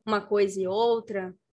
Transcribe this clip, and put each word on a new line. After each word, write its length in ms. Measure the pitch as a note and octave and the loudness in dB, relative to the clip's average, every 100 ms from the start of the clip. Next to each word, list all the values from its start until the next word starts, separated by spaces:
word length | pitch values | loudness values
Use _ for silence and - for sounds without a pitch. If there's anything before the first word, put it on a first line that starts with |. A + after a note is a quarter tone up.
| G#3+ | -2
uma 160 | D4+ | -2
coisa 400 | D4+ G#3 G3 F#3+ | 0 2 2 0
e 60 | F#3 | -2
outra. 680 | G3+ A#3 A3+ A3+ G3+ F#3 F#3 _ | 2 2 2 -2 -8 -8 -14 _